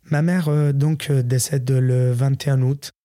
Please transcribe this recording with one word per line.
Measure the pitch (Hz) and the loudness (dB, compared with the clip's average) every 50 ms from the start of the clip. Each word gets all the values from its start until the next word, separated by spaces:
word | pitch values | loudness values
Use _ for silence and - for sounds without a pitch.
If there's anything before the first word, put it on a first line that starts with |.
| _ - | _ -2
Ma | 156 147 | -2 0
mère, | 156 175 180 185 165 | 0 0 0 0 0
euh, | 151 147 151 147 147 | 0 0 2 2 2
donc, | 139 139 143 156 160 147 - - | 2 2 2 0 0 -2 -2 -2
euh, | 143 135 | 0 0
décède | 120 123 131 127 - - 143 139 123 131 | 0 0 0 -2 -2 -2 -4 -4 -2 0
le | 135 127 127 127 127 127 127 127 123 | 0 2 2 2 2 2 2 0 0
vingt | 120 135 139 135 135 - | 0 0 0 0 0 0
et | 143 | 0
un | 135 131 | 0 2
août. | 127 127 139 143 - - _ _ | 2 0 -2 -4 -8 -18 _ _